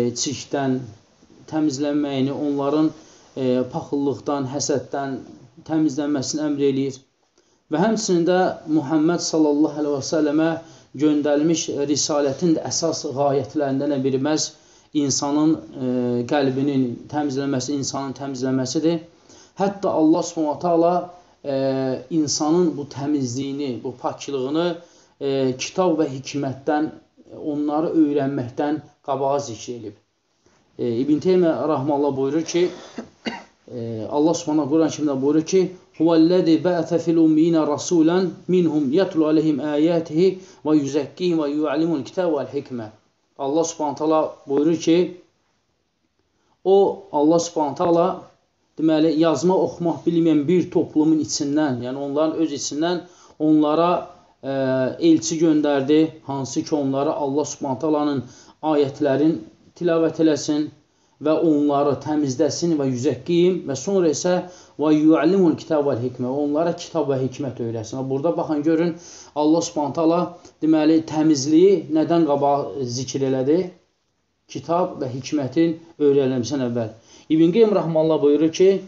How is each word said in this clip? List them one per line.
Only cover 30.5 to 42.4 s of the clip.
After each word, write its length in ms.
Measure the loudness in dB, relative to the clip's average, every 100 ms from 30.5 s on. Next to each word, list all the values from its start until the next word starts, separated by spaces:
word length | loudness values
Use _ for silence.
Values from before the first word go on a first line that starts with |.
| _ _ -6
E, 100 | -4 -2
İbn 220 | 0 0
Teymiyyə 480 | 2 2 2 0 -2
rahmanullah 500 | -2 0 0 0 0
buyurur 260 | -2 -2
ki, 260 | -2 0 -2 -4 -16 -16 -18 _ -10 -10 -12 _ -16
e, 400 | -10 -8 -8 -4
Allah 220 | 0 0
Subhanahu 360 | 0 -2 -2 2
Quran-ı 240 | 2 2
Kərimdə 220 | 0 -4 -2
buyurur 240 | 0 0 2
ki, 160 | 0 0 -4 _ -2
"Huvəllazi 640 | 2 6 6 4 4 2
ba'atha 340 | 2 0 0 -2
fil 200 | 2 4
ummiyina 460 | 6 6 4 4 2
rasulan 640 | -2 0 2 4 4 0 -4 0
minhum 440 | 2 2 2 0
yatlu 320 | 2 2 2 2
aleyhim 300 | 4 2 0
ayatihi 680 | -2 2 2 2 0 2 2 2 -6 -8 0
və 100 | 2
yuzakkihim 640 | 2 -2 -4 -2 0 0
və 60 | 0 -2
yu'allimul 480 | -2 0 0 -2
kitaba 340 | -4 -4 -2
vel 140 | -2